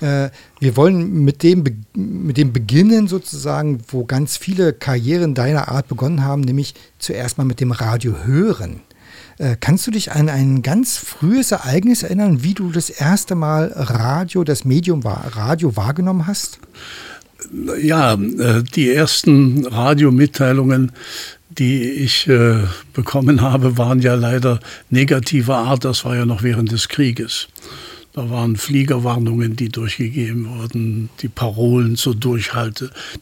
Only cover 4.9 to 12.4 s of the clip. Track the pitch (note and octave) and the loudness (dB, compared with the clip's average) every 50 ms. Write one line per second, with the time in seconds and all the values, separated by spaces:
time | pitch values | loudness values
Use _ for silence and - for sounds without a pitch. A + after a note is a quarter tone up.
4.9 | C3 A#2+ A2+ B2+ E3 F3 F3 D#3 C3+ B2+ A#2+ C3+ D3+ D3 - - B2 C#3 C3+ - | -2 0 0 0 0 2 2 0 0 0 0 0 0 0 -2 -2 -2 -4 -4 -4
5.9 | C3 A#2 B2+ C#3+ E3+ D3 C3+ C#3 C#3 C#3+ C#3 B2+ B2+ C#3 C#3+ - - - - _ | -4 -2 -2 -2 0 0 0 0 0 0 0 0 0 -2 -2 -4 -8 -18 -20 _
6.9 | _ - - - - A2 B2 B2 - - C3+ C3 A#2 - C3+ B2 A#2+ - A#2 A2 | _ -14 -10 -8 -6 -6 -6 -6 -4 -2 -2 -2 0 0 -2 -2 -2 -2 -2 -2
7.9 | A2+ A#2 A2+ A#2+ G#2+ D2+ D#2+ A#2+ C3 D#3 G3+ A3+ F#3 - G2 F2+ - - - _ | -2 -2 -2 -2 -4 -2 -2 0 2 2 2 2 0 -2 -4 -10 -10 -12 -16 _
8.9 | - _ _ - - - - - - - D#3 C3 A#2 - - - D#3 F#3+ - B3 | -20 _ _ -20 -20 -20 -20 -20 -10 -4 -2 -2 -2 -2 0 2 2 2 2 -2
9.9 | G#3+ G#3+ - - - D3+ D3 D#3 C#3+ C3+ C3+ C3+ C3+ C3 A#2+ C3 D#3+ A3+ C4 - | -4 -4 -4 -4 0 0 0 2 2 2 2 2 2 2 0 0 0 0 0 0
10.9 | - - - - - - D3 E3+ A3+ C4+ B3+ - G#3 - - B2+ C3 F3 F#3+ B3 | -4 -8 -10 -12 -8 -2 0 0 2 2 0 0 -2 -4 -2 0 0 2 4 2
11.9 | A#3+ A#3 - - F#3 F#3+ G#3 G3+ D#3+ B2 | 2 2 0 -2 0 2 2 2 2 2